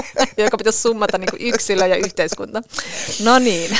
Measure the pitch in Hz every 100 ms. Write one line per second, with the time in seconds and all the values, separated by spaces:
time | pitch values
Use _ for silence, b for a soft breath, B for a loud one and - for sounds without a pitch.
0 | - - - - 214 220 220 214 233 220
1 | 202 190 185 185 240 233 - 196 185 185
2 | 196 - 156 - - 214 240 B B B
3 | B - 214 254 247 175 165